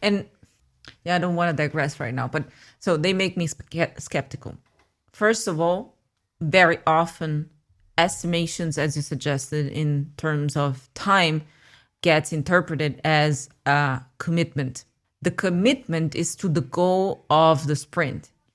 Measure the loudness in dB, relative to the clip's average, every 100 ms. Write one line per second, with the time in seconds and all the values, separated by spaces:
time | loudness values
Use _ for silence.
0 | 0 0 -4 _ _ _ _ _ -20 -10
1 | -2 0 2 0 0 0 -2 0 -2 -4
2 | -6 -4 -4 -4 -6 -12 -20 _ -2 0
3 | 2 0 0 -2 -4 -6 -8 -2 -2 -2
4 | -8 -6 -6 -10 -14 -16 _ _ _ _
5 | _ 0 0 2 -2 0 0 0 -4 _
6 | _ _ _ -8 2 6 6 4 2 2
7 | 2 -2 -4 -4 -6 _ _ _ _ 0
8 | 0 0 -2 -2 -2 -4 -4 -2 -2 -2
9 | -4 -4 -2 -4 -4 -4 -4 -2 -2 -2
10 | -4 -6 -4 -2 -2 -2 -2 -4 -10 -6
11 | 2 4 4 0 -4 _ _ -20 _ _
12 | 2 2 2 -4 2 2 2 -2 -4 -2
13 | 0 2 2 0 -6 _ 0 2 2 -4
14 | -8 -10 -4 -2 -2 -4 -6 -8 -18 _
15 | _ _ -6 -2 -2 2 2 0 -2 -2
16 | -2 -2 -6 -4 -2 -2 -2 0 2 2
17 | 0 -4 0 4 6 4 2 -4 -4 -4
18 | -4 -6 -14 _ _